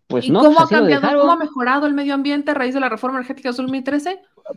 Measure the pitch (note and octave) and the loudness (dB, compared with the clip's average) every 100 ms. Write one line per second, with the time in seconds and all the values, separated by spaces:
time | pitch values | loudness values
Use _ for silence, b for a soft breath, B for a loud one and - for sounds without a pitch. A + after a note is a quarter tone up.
0 | - A#3+ B3+ F3+ D4+ D#4 D#4+ D#4 - C#4+ | -6 -4 0 4 6 6 4 2 2 2
1 | - C#4+ D4 E4+ D4+ C#4+ B3 C#4 D4 C#4+ | 2 2 2 2 -2 -4 -2 0 0 -2
2 | C#4+ C#4 C4+ C#4+ C#4+ D4 B3+ C4+ C4 A3 | -2 -2 -2 -2 -2 -4 -2 -2 -4 -4
3 | B3+ C4 B3+ C#4 C4 B3 C4 C4 B3+ D4 | -4 -6 -8 -8 -8 -6 -6 -6 -4 -4
4 | D4 F#4+ _ _ D#5 | -4 -10 _ _ -18